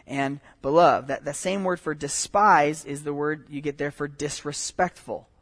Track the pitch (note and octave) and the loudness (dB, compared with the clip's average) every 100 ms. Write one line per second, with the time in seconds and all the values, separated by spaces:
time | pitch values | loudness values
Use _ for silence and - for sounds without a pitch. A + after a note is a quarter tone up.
0 | - C#3 C#3 C#3+ - _ C3+ D#3+ E3 A2+ | -10 -4 -4 -6 -14 _ 2 6 6 6
1 | C3 C3+ B2 - F#3 G3 F#3 F3 - D3+ | 0 -6 -6 -6 -4 -2 -2 -4 -6 -6
2 | C#3+ - - G3+ G#3+ E3 D3 D#3 - C#3+ | -6 -6 -2 4 6 6 4 0 -8 -10
3 | D3 C#3+ D3 D#3 D3+ D3+ D3+ C#3+ D3 - | -6 -4 -4 -4 -8 -10 -8 -6 -6 -6
4 | D3 C#3+ D3 - D3 D3 - - F3+ - | -8 -6 -8 -6 -8 -8 -6 -2 -4 -4
5 | - F#2+ - _ | -12 -12 -12 _